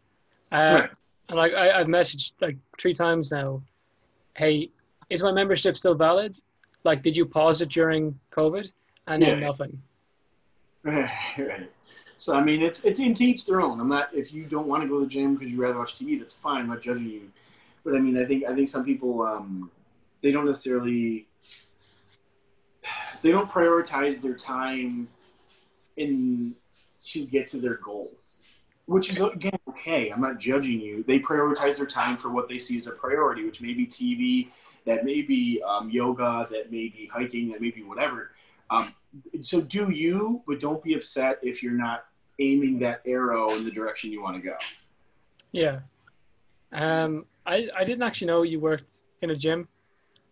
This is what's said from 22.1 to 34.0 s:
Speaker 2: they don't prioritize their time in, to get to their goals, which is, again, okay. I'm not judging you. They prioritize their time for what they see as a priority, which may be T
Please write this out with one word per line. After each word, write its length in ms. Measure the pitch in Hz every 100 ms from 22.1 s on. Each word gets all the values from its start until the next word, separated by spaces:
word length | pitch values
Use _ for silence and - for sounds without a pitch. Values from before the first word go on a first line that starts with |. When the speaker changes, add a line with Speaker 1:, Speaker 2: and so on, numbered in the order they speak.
| _ _ _ _ _ _ _ - - - -
Speaker 2:
they 80 | 160
don't 200 | 185 202
prioritize 720 | 185 170 170 165 139 143 131
their 120 | 131
time 760 | 123 - 131 131 131 123 120 120 _ _ _ _ _ _ _ _ -
in, 580 | 147 135 127 123 120 120 _ _ _ _
to 240 | - 160 135
get 200 | 135 127
to 100 | 131
their 160 | 123 113
goals, 600 | 107 104 95 - - - _ _ _ _ -
which 240 | 185 185
is, 100 | 180
again, 380 | 202 185 180 190 -
okay. 420 | - 165 160 107
I'm 120 | 107
not 160 | 131 120
judging 420 | 110 139 135 117
you. 220 | 107 104
They 160 | 113 135
prioritize 560 | 135 151 147 143 143 139
their 100 | 139
time 300 | 127 123 123
for 140 | 127
what 180 | 123 123
they 80 | 123
see 220 | - 120
as 80 | 117
a 60 |
priority, 520 | - 127 143 143 113
which 160 | 110 -
may 140 | 120
be 100 | 120 120
T 280 | -